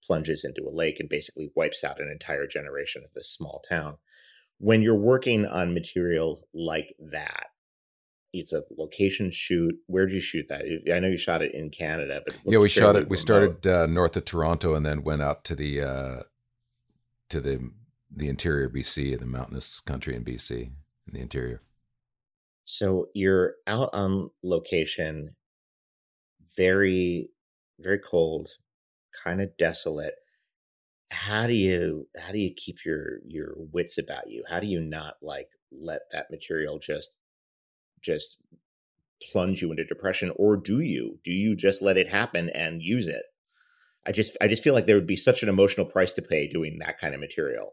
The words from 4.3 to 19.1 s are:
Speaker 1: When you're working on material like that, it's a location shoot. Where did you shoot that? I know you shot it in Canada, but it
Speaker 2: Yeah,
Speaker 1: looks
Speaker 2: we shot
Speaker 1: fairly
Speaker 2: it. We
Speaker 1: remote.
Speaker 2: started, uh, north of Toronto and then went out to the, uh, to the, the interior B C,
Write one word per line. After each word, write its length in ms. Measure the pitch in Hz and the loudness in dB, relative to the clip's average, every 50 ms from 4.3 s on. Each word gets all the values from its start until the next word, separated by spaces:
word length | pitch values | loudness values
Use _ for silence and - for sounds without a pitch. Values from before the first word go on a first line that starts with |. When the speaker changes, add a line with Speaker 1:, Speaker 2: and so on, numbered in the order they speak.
| - _ _ _ _ _ | -20 _ _ _ _ _
Speaker 1:
When 240 | 98 104 113 110 | -2 0 2 2
you're 160 | 110 113 113 104 | 2 4 2 4
working 460 | 101 117 127 131 127 131 120 107 104 | 4 4 2 2 2 0 0 0 0
on 300 | - - 90 90 87 87 | 0 -2 -2 -2 -2 -2
material 720 | 85 82 - - 92 87 87 85 80 82 82 76 - - _ _ | -4 -6 -6 -4 -4 -2 0 0 0 0 -2 -4 -6 -14 _ _
like 400 | 80 85 82 80 80 78 - - _ 78 80 | -8 -6 -4 -4 -4 -6 -6 -14 _ -18 -12
that, 380 | 76 78 73 - - - - - _ _ _ _ _ _ _ _ _ _ _ _ _ _ _ _ _ | -10 -10 -8 -8 -10 -10 -12 -14 _ _ _ _ _ _ _ _ _ _ _ _ _ _ _ _ _
it's 180 | 92 80 - | -10 -8 -4
a 120 | - 78 73 - - | -6 -6 -6 -6 -10
location 540 | 80 78 76 - - 98 98 95 - 107 92 | -10 -10 -10 0 2 2 2 2 0 -4 -4
shoot. 440 | 85 - - - 87 87 85 82 82 - _ | -4 -4 -2 0 2 2 2 2 0 -2 _
Where 220 | _ 92 92 95 95 | _ 2 2 2 2
did 80 | 95 | 2
you 60 | 98 | -2
shoot 260 | 82 - - 82 73 - | -4 -4 -6 -6 -6 -6
that? 140 | 73 71 - - 80 82 - - | -8 -8 -6 -6 -6 -6 0 0
I 60 | 85 90 | 2 2
know 100 | 92 95 | 2 2
you 100 | 95 85 | 0 0
shot 260 | - - 87 82 78 | 0 0 0 0 0
it 100 | 71 - | -2 -4
in 160 | 69 78 76 | -6 -8 -10
Canada, 500 | 73 - 85 78 78 82 73 69 69 71 - | -8 -6 -6 -4 -4 -4 -4 -4 -6 -6 -8
but 80 | - - | -8 -12
it 80 | - - | -8 0
Speaker 2:
Yeah, 60 | - 107 | 4 6
Speaker 1:
looks 100 | 113 104 | 8 8
Speaker 2:
we 60 | 104 | 8
shot 120 | - - | 8 8
Speaker 1:
fairly 200 | 107 104 104 104 | 8 10 10 8
Speaker 2:
it. 20 | 76 | 6
We 120 | 73 95 | 4 0
Speaker 1:
remote. 40 | 92 | 0
Speaker 2:
started, 480 | - - 110 101 101 95 82 - - 95 | 4 6 8 8 8 6 4 2 2 4
uh, 180 | 92 87 82 | 4 6 4
north 320 | 78 82 87 90 85 - 92 | 4 4 4 4 4 4 0
of 80 | 78 | -4
Toronto 480 | - - 85 80 78 85 80 - 87 78 | -2 -2 0 2 2 2 2 2 2 2
and 100 | 78 73 | 2 2
then 200 | 76 76 76 73 | 0 0 -2 -2
went 180 | 76 76 76 | -2 0 0
out 220 | 73 71 71 - _ | 0 0 -2 -2 _
to 100 | - 80 | -8 -6
the, 260 | 71 73 73 71 69 71 | -4 -4 -4 -2 -2 -2
uh, 400 | 67 67 67 67 65 65 62 - _ _ _ _ _ _ _ _ _ _ _ _ _ _ _ _ _ _ _ _ _ | -2 -4 -4 -6 -6 -8 -10 -12 _ _ _ _ _ _ _ _ _ _ _ _ _ _ _ _ _ _ _ _ _
to 100 | - 80 | -6 -4
the, 300 | 65 69 67 64 64 62 - - - _ _ _ _ _ | -2 -2 -2 -2 -4 -8 -12 -16 -20 _ _ _ _ _
the 160 | - 67 73 73 | -10 -6 -4 -4
interior 420 | 67 69 - 85 78 71 69 64 | -2 -2 0 0 2 2 0 0
B 120 | 60 67 | -2 -4
C, 320 | 67 - - - 71 69 | -4 -4 -2 -2 -2 -2